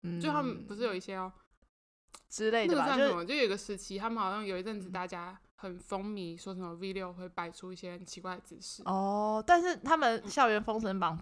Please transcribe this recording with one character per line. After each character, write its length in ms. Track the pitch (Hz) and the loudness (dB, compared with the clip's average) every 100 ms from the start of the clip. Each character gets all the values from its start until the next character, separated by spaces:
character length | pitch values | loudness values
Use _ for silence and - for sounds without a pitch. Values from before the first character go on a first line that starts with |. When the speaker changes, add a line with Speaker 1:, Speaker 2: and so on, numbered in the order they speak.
Speaker 1:
嗯。 180 | 170 170 | -6 -2
Speaker 2:
就 100 | 302 | 0
他 120 | 294 | 0
们 220 | 262 - | 0 -4
不 100 | - | -8
是 80 | 208 | -4
有 120 | 233 | -2
一 60 | 185 | -2
些 140 | 196 | -6
要 180 | 190 185 - _ _ _ _ _ _ _ - _ | -6 -8 -10 _ _ _ _ _ _ _ -20 _
Speaker 1:
之 220 | - 220 | -2 2
类 180 | 233 226 | 4 6
的 80 | 311 | 4
吧， 80 | - | 4
Speaker 2:
那 0 | |
个 60 | 262 | 6
算 120 | 277 | 4
什 60 | |
么？ 100 | 180 | 4
Speaker 1:
就 100 | 175 | 0
是 0 | |
Speaker 2:
就 0 | |
有 100 | 294 | 2
一 40 | 226 | 2
个 100 | 196 | 2
时 180 | - 190 | -4 -8
期， 220 | - 196 | -6 -4
他 100 | 226 | -2
们 140 | 226 | 0
好 80 | 190 | 0
像 140 | 208 | -2
有 120 | 208 185 | -4 -4
一 60 | |
阵 180 | 196 214 | -4 -8
子 80 | 185 | -8
大 160 | 185 | -6
家 320 | 180 180 175 190 _ _ | -6 -8 -10 -14 _ _
很 200 | 190 180 | -12 -12
风 240 | - 196 202 | -6 -6 -4
靡， 320 | 208 175 170 | -6 -8 -8
说 140 | 190 | -10
什 60 | 185 | -8
么 140 | 175 | -8
V 180 | 170 190 | -8 -6
六 200 | 190 185 | -6 -8
会 160 | 180 180 | -10 -10
摆 220 | 175 170 | -8 -8
出 220 | - 185 | -10 -14
一 40 | 180 | -12
些 160 | 180 | -12
很 140 | 175 175 | -12 -14
奇 140 | - | -10
怪 160 | 185 180 | -10 -10
的 40 | |
姿 160 | - - | -12 -16
势。 240 | - - | -14 -8
Speaker 1:
哦， 580 | - 190 196 208 214 214 | -2 0 2 2 2 2
但 160 | 220 349 | 8 8
是 160 | 359 277 | 6 0
他 180 | 269 320 | 2 4
们 260 | 254 226 202 | 4 2 0
校 200 | 285 240 | 4 6
园 140 | 214 | 6
封 160 | 220 220 | 2 0
神 200 | 220 190 | 0 0
榜 180 | 170 165 | 0 -2